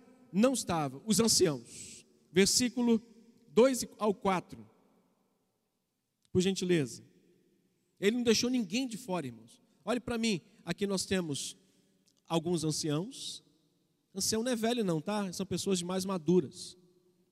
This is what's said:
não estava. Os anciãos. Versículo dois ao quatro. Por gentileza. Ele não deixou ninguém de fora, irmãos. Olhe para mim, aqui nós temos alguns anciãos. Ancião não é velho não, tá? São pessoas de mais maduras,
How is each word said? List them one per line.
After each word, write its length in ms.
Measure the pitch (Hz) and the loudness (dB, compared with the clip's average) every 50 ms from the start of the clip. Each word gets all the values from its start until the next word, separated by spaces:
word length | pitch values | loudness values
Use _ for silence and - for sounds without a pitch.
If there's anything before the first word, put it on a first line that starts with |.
| - - - - - - | -20 -20 -20 -20 -16 -4
não 220 | - 185 220 262 277 | 0 2 4 4 2
estava. 480 | - - - 180 165 151 139 127 139 - | 0 -2 -2 -2 -2 -2 -4 -6 -6 -4
Os 160 | 220 214 165 | 0 2 2
anciãos. 840 | 226 220 - - 370 160 147 123 117 - - - - - - - - _ _ _ _ _ | 4 4 4 4 4 2 2 0 -6 -12 -18 -18 -18 -18 -18 -20 -20 _ _ _ _ _
Versículo 720 | - 175 196 190 - - 247 240 - 254 240 240 233 220 - - - - - - _ _ _ - | 2 4 4 4 4 2 2 0 0 0 2 4 4 2 2 -4 -18 -20 -20 -20 _ _ _ 0
dois 340 | 147 196 233 269 262 226 214 - - - | 4 6 6 6 6 2 -4 -8 -8 -4
ao 160 | 208 220 190 | -2 -2 -2
quatro. 560 | - - 196 190 175 - - - 117 107 107 _ _ _ _ _ _ _ _ _ _ _ _ _ _ _ _ _ _ _ _ _ _ _ _ _ _ _ _ _ _ _ _ | 0 0 0 0 0 -2 -6 -12 -18 -20 -20 _ _ _ _ _ _ _ _ _ _ _ _ _ _ _ _ _ _ _ _ _ _ _ _ _ _ _ _ _ _ _ _
Por 100 | - 185 | 0 0
gentileza. 640 | 180 190 190 - 190 180 175 165 139 120 - - - - _ _ _ _ _ _ _ _ _ _ _ _ _ _ _ _ _ - | 2 2 0 -2 0 0 2 2 0 -2 -6 -12 -18 -20 _ _ _ _ _ _ _ _ _ _ _ _ _ _ _ _ _ -2
Ele 180 | 160 202 226 247 | 0 0 0 2
não 60 | 240 | 2
deixou 280 | 233 220 - - 240 | 2 2 2 2 0
ninguém 360 | 254 254 226 170 180 247 269 254 | 0 -2 -2 -2 -4 -4 -4 -4
de 100 | 226 180 | -8 -10
fora, 280 | - - 180 175 147 | -10 -8 -6 -6 -6
irmãos. 340 | 127 117 110 113 120 - - _ _ _ _ - | -8 -12 -14 -18 -20 -20 -20 _ _ _ _ -6
Olhe 160 | 196 226 247 | -4 -4 -4
para 180 | - - 240 226 | -4 -4 -4 -2
mim, 240 | 226 233 208 156 - _ _ - - | 0 0 0 -2 -4 _ _ -12 -10
aqui 220 | - 175 - 202 | -8 -6 -4 -4
nós 220 | 196 196 185 - - | -2 -2 -2 -2 -2
temos 500 | 196 190 180 160 139 131 - - - - _ _ _ _ _ _ _ _ _ _ _ _ _ - | -2 -2 -2 -2 -4 -6 -8 -10 -12 -16 _ _ _ _ _ _ _ _ _ _ _ _ _ -4
alguns 360 | 160 165 156 170 180 165 143 | -2 -2 0 0 -2 -2 0
anciãos. 800 | 156 151 - - 160 143 151 185 240 269 - - - - - - _ _ _ _ _ _ _ _ _ _ _ _ _ - | -2 -2 -2 -2 -2 -2 -2 -4 -6 -10 -12 -12 -14 -14 -14 -18 _ _ _ _ _ _ _ _ _ _ _ _ _ -8
Ancião 300 | 190 185 - 214 220 226 | -4 -4 -2 -2 -2 -2
não 80 | 254 | -2
é 40 | 254 | -2
velho 280 | 220 214 220 240 247 214 | 0 0 0 0 0 0
não, 180 | 185 165 156 | 0 0 -2
tá? 300 | 147 - 208 214 202 185 170 | -2 -2 -4 -4 -4 -4 -6
São 120 | - 190 | -6 -6
pessoas 340 | - 190 175 - 196 196 180 | -4 -4 -4 -2 0 0 0
de 60 | 175 | 0
mais 200 | 175 185 190 185 | -2 -4 -4 -4
maduras, 720 | 190 196 180 151 151 180 185 156 123 - - - - - - _ _ _ _ _ _ _ _ _ _ | -2 -4 -2 2 4 4 4 4 2 -4 -14 -16 -16 -16 -20 _ _ _ _ _ _ _ _ _ _